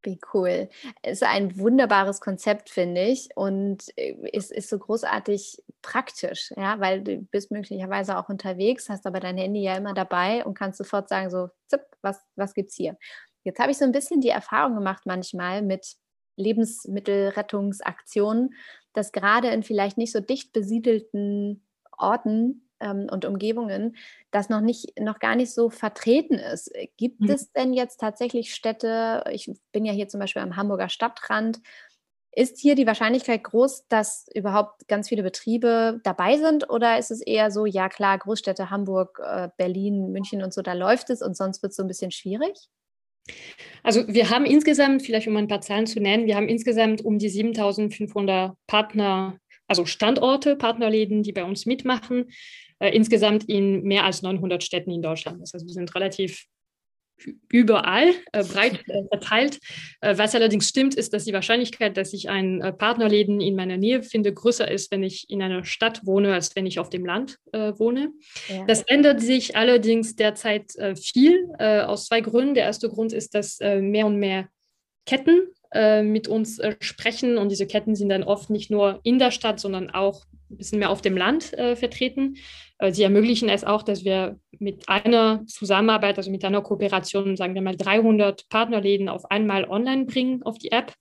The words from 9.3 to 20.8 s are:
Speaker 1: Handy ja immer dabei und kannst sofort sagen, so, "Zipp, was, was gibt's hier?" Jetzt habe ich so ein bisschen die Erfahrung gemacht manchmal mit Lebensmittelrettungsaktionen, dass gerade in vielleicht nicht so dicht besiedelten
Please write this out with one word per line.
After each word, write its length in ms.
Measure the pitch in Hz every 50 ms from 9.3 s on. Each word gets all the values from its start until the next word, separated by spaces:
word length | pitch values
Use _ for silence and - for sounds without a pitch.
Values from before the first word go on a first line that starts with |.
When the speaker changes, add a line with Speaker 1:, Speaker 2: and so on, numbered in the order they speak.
| 180
Speaker 1:
Handy 260 | 185 185 190 208 208 196
ja 120 | 190 185
immer 200 | 190 196 202 190
dabei 500 | 190 190 185 190 180 180 190 220 240 -
und 80 | - 196
kannst 240 | - 208 196 190
sofort 320 | - 196 - - 202 196 -
sagen, 220 | 196 190 190 185
so, 180 | 180 185 180 180 _ _ _
"Zipp, 140 | _ - 285 - _ _ _ -
was, 180 | 196 196 - _ _ _
was 180 | - 202 196 -
gibt's 220 | - 196 196 -
hier?" 200 | - 180 156 - _ - - - - - _ _ _ _
Jetzt 140 | 190 180 -
habe 120 | 240 247
ich 80 | 277 -
so 60 | 285
ein 60 | 262
bisschen 300 | 240 277 277 - 349 294
die 80 | 254 233
Erfahrung 460 | - - - - 220 - 294 269 233
gemacht 260 | 208 202 190 190 - _
manchmal 580 | 196 185 185 180 - - 180 180 180 185 208 208
mit 320 | 196 190 190 - - - _ _ _ _ _ _ _ _
Lebensmittelrettungsaktionen, 2250 | - 196 214 226 220 226 226 226 - - - 190 202 196 - 202 202 196 196 196 208 202 - - 202 202 202 196 202 - - 180 - _ - - 214 202 208 220 233 254 269 - - - - - _ _ _ _
dass 180 | - 208 -
gerade 360 | - 202 180 202 214 240 240 240
in 140 | 226 226 208
vielleicht 340 | - 226 202 196 202 196
nicht 140 | - 226 226
so 80 | - 220
dicht 340 | 202 - 262 269 - _ _
besiedelten 1120 | 226 202 196 226 233